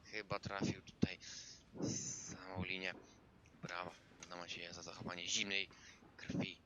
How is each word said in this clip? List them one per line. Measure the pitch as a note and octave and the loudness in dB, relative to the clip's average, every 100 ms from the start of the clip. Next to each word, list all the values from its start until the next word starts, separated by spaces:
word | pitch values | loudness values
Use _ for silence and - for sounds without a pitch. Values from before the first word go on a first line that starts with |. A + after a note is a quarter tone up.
Chyba | - G#2+ G#2 G2+ | -4 -6 0 0
trafił | - G2 G2 F#2+ | 2 2 2 0
tutaj | - - - F2+ - - - - - | -6 6 6 6 -6 -8 -10 -14 -12
w | - - - - - - | 0 2 2 -2 -4 -6
samą | - F#2+ F#2 | -8 -4 -2
linię. | F2+ F#2 F#2 - - - - - - - | 0 2 0 -2 -10 -18 -20 -20 -20 -10
Brawa | - F2 F2+ - - - - | -4 -2 -2 -6 -18 -16 -6
dla | F2 | -6
Macieja | F2 F2 E2+ | -4 -4 -4
za | F2 | -6
zachowanie | E2+ - F2 F2+ F2 | -6 -4 -4 -2 2
zimnej | G#2+ G2+ G2 F#2+ - - - - - | 4 6 6 4 -4 -16 -16 -16 -8
krwi | - - - E2+ | 0 2 2 -2